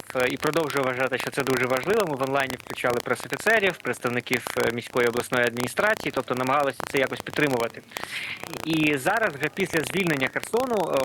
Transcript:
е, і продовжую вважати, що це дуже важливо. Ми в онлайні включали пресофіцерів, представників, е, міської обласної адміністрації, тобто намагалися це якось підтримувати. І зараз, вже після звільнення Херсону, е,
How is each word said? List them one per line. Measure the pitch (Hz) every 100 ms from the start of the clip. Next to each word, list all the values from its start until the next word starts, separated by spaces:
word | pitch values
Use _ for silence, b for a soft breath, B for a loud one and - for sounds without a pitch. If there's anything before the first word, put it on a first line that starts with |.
| - -
е, | 127
і | 139
продовжую | 151 151 156 131
вважати, | 131 127 131 123
що | -
це | -
дуже | - 123 123
важливо. | 127 127 220 190
Ми | 139
в |
онлайні | 135 135 131 -
включали | - - 127 120
пресофіцерів, | 117 120 - 143 - 226 196 165
представників, | - 120 127 120 - 123 - -
е, | 120
міської | 120 117 127 120
обласної | 117 120 127 120
адміністрації, | 117 123 - 208 220 156
тобто | 135 127
намагалися | 127 127 143 139 123 -
це | 143
якось | 127 123
підтримувати. | - - 147 123 117 - - B B B B B B -
І | 156 160 151 147
зараз, | 131 214 214
вже | 139 147
після | - 185 170
звільнення | 143 190 180 147 131
Херсону, | - - 220 262 220
е, | 175 131